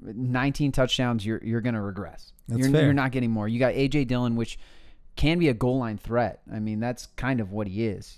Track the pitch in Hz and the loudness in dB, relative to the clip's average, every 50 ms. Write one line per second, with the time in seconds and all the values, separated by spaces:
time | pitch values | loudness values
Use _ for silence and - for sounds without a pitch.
0 | - 107 107 117 131 127 123 127 135 139 139 - 147 139 - - 131 123 - - | -14 -12 -8 -6 -4 -2 0 0 0 0 0 0 0 2 4 2 2 2 2 0
1 | 127 123 120 110 98 110 110 - - 110 113 117 107 123 117 107 101 101 92 98 | 0 0 0 0 0 -2 -4 -4 -2 -2 -2 -2 0 -2 -2 -2 -4 -6 -6 -8
2 | 101 - - - - - - - - - 117 123 131 135 143 156 151 147 143 143 | -10 -10 -12 -18 -20 -20 -20 -16 -8 -4 -2 2 2 4 6 6 6 6 4 4
3 | 131 131 120 131 123 117 110 107 104 107 117 120 131 120 - 127 139 135 139 147 | 2 0 0 0 0 0 0 0 -2 -2 0 2 2 2 2 2 0 2 2 0
4 | 135 117 127 123 123 120 117 117 113 - - - - - - - - - - - | 0 2 0 0 2 0 0 0 -2 -4 -6 -12 -14 -18 -20 -20 -20 -20 -20 -20
5 | - - - - 139 147 170 175 170 147 120 104 131 123 127 135 123 113 107 101 | -20 -10 -2 2 2 4 4 4 4 2 2 2 2 0 2 0 -2 -2 -4 -6
6 | - - 117 120 117 95 - - - - 113 110 107 110 107 107 117 123 120 - | -6 0 0 2 2 0 -2 -8 -14 -10 -8 -6 -4 -4 -2 -2 -2 -4 -4 -6
7 | - - - - - 131 135 117 107 92 101 107 107 101 90 107 117 110 95 - | -12 -16 -10 -6 -2 -2 0 -2 -2 -4 -4 -6 -6 -4 -2 -2 -2 -2 -4 -6
8 | - - - | -10 -16 -16